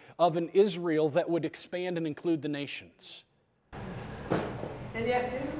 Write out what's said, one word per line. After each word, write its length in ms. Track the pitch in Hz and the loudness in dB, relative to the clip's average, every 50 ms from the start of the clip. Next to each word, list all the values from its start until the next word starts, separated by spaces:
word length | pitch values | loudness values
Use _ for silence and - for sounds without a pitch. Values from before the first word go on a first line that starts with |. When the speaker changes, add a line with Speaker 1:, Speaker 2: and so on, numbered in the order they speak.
| - - - - | -16 -8 0 4
Speaker 1:
of 180 | 165 175 156 | 4 4 4
an 140 | 175 170 156 | 2 0 4
Israel 560 | - 196 208 208 165 175 175 170 156 156 156 151 | 6 6 6 6 4 0 0 2 4 4 4 4
that 180 | 135 175 156 160 | 4 2 2 2
would 140 | 170 165 147 | 2 0 0
expand 520 | 156 - - - - - 180 180 180 180 | -2 -6 -8 -10 -6 -4 -4 -2 -2 -2
and 100 | 165 165 | -2 -2
include 360 | 156 143 - - 175 165 151 | -2 -4 -2 0 0 0 2
the 60 | 127 151 | 0 -2
nations. 760 | 147 143 143 127 - - 95 85 _ - - - - - - _ _ _ _ _ _ _ _ - - - - - - - - - - - - - - - - - - - - - - - - - - | -4 -4 -4 -6 -8 -10 -12 -16 _ -20 -18 -18 -18 -18 -20 _ _ _ _ _ _ _ _ -16 -14 -12 -10 -10 -10 -10 -10 -10 -10 -8 -4 -2 -2 -2 -2 -4 -6 -8 -8 -8 -10 -10 -12 -8 -6
Speaker 2:
And 120 | 226 226 | -2 0
yet, 240 | 240 247 247 247 247 | 0 0 0 0 -2
didn't 200 | 247 269 277 - - - | -4 -4 -6 -6 -6 -6